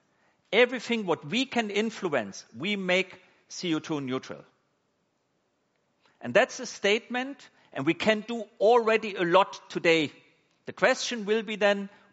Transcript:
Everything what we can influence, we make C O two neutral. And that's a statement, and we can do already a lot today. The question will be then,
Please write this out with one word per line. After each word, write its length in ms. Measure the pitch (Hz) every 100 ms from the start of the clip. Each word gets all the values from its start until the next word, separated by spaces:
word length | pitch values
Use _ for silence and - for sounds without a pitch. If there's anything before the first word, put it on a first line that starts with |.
| _ _ _ _ -
Everything 540 | 202 247 254 - 233 190
what 180 | 151 147
we 200 | 214 262
can 240 | 240 214
influence, 760 | 202 220 - 185 139 101 90 - 113
we 180 | 175 208
make 460 | 185 180 185 - _ _ _
C 260 | - 185
O 60 | 156
two 220 | - 151
neutral. 420 | 135 131 - 76 - _ _ _ _ _ _ _ _ _ _ _ _ _ _ _ _ _
And 140 | 120
that's 260 | 123 254 -
a 60 | 240
statement, 720 | - 202 220 - 240 269 277 - _ _
and 140 | - 139
we 80 |
can 320 | 165 - 214 -
do 160 | 233 208 -
already 560 | 202 240 220 220 214 185
a 80 |
lot 380 | 170 180 196 - -
today. 420 | 180 170 165 143 - _ _ _ _ -
The 80 |
question 500 | - 202 262 - 240
will 180 | 202 220
be 140 | 202 214
then, 340 | 202 202 196 - _